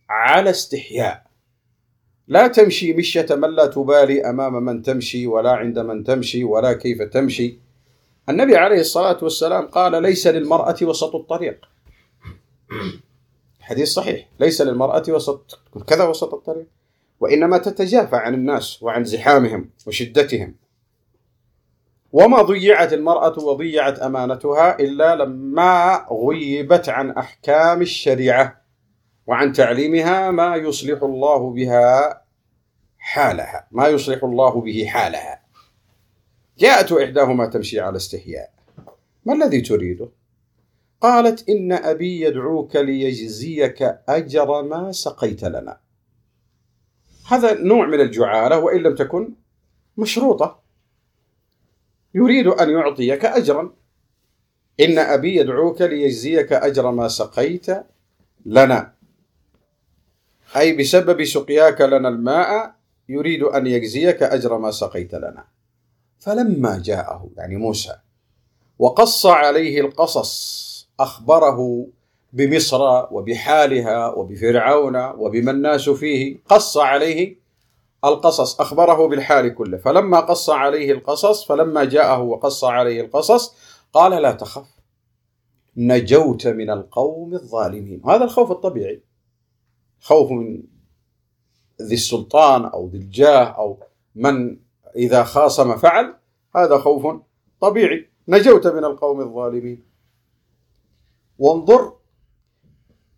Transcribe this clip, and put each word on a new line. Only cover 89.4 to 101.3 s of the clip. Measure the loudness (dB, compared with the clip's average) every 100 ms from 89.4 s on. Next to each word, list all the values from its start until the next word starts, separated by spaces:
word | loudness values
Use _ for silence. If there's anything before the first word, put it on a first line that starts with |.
| _ _ _ _ _ _
خوف | 2 4 4
من | -2 -8 -12 -18 _ _ _ _ _ _ _ _ _ _ _
ذي | -6 -6
السلطان | -4 -6 0 4 6 4 0
أو | -10 -10
ذي | -12
الجاه | -14 2 4 6 2
أو | -2 -8 -8 -20 _ _ -4
من | -2 -2 -4 -10 _ _ _ -4
إذا | 0 2
خاصم | 2 2 2 2 0 4
فعل، | 4 4 -2 -8 _ _ _ 0
هذا | 2 4
خوف | 2 0 -2 -8 _ _ _ _
طبيعي. | -2 2 0 0 -10 _ 2
"نجوت | 4 6 4 2
من | -2 -4
القوم | -4 -4 -4
الظالمين". | -6 -6 -6 -6 -10 -14 _ _ _ _ _ _ _ _ _ _ _ _ _ _ _